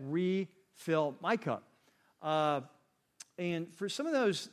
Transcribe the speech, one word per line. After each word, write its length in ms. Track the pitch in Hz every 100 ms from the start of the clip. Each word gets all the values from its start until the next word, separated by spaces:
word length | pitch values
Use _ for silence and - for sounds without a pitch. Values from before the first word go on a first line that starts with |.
| 135
refill 1080 | 165 180 190 185 _ _ - - 160 147 -
my 180 | - 226
cup? 260 | 147 104 - _ _ _ _ _
Uh, 400 | 156 156 151 143 139 - _ _ _ - - -
and 340 | 175 170 170
for 160 | - 196
some 160 | - 311
of 80 |
those 360 | 285 220 165 -